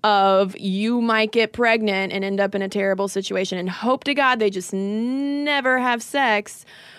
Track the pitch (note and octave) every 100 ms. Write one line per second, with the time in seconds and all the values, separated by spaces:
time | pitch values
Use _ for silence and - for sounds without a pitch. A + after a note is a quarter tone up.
0 | G#3+ G3+ G3 F#3+ G3 F#3+ G3 F#3+ A3 A#3+
1 | A#3 A3 A3 A3+ A3 A3+ A#3+ A3+ G#3+ F#3+
2 | F#3+ G3 G3 G3 G3 G3 G3 G3+ G3 F#3+
3 | G3 G3 G3 F#3+ F#3+ F#3 F3+ F3+ A3+ C4
4 | - C#4 C4 B3+ G#3 G3 F#3 F#3+ G3 G#3+
5 | A#3+ C4 C#4 C#4+ D4 C#4+ C4 B3+ B3 A#3
6 | - C#4+ C4 G#3 G#3 - - - -